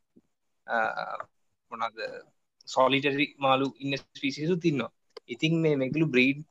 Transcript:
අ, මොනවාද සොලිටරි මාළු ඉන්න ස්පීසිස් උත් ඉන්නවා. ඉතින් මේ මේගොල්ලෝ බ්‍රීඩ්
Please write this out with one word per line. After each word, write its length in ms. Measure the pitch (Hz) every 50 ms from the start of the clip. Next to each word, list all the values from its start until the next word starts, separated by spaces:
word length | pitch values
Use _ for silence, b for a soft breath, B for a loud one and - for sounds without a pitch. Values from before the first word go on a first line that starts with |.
| _ _ _ - _ _ _ _ _ _ _ _ _
අ, 100 | - 117 117 110 110 - 110 110 104 107 - - - _ _ _ _ _ _ _ _
මොනවාද 260 | 120 113 113 113 110 110 104 101 - 123 - _ _ _ _ _ _ _ _
සොලිටරි 600 | - - 131 131 127 135 139 139 143 135 139 143 - -
මාළු 320 | - 139 131 131 131 139 135 -
ඉන්න 220 | - 139 139 139
ස්පීසිස් 520 | 135 - _ _ - - 139 135 147 151 160
උත් 160 | 185 170 170
ඉන්නවා. 260 | 170 147 127 113 - - _ _ _ _ - -
ඉතින් 300 | - 120 - 160 160 165
මේ 180 | 165 160 156 147
මේගොල්ලෝ 340 | 135 131 127 139 156 165 -
බ්‍රීඩ් 320 | 123 127 127 135 139 147 151 -